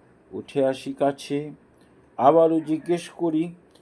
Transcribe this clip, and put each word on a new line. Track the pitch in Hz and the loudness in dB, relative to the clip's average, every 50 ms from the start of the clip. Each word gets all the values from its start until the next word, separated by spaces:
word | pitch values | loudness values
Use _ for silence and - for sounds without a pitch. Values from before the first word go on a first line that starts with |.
| _ _ _ _ _ - | _ _ _ _ _ -14
উঠে | 95 92 - - - 143 135 | -12 -12 -12 -6 -2 0 0
আসি | 131 131 131 - 139 135 | 0 0 -4 -8 -10 -4
কাছে, | - 143 139 139 - - - 143 143 151 151 147 - _ _ _ _ _ _ _ _ _ _ _ | -2 0 0 0 -4 -6 -6 -6 -6 -6 -8 -14 -18 _ _ _ _ _ _ _ _ _ _ _
আবারও | - 120 139 160 165 165 160 165 160 | 2 4 6 6 6 6 4 2 0
জিজ্ঞেস | 151 147 156 147 131 165 175 170 - - | -2 -2 -4 -4 -2 -2 -2 -2 -4 -8
করি, | - - 170 170 156 156 170 175 170 - _ _ _ _ | -8 -6 -4 -2 -2 -2 -4 -4 -8 -16 _ _ _ _